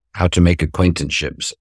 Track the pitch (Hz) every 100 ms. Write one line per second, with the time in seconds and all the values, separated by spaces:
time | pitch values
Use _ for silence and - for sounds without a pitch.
0 | _ - 90 90 87 87 76 - 90 -
1 | 71 - 76 - - -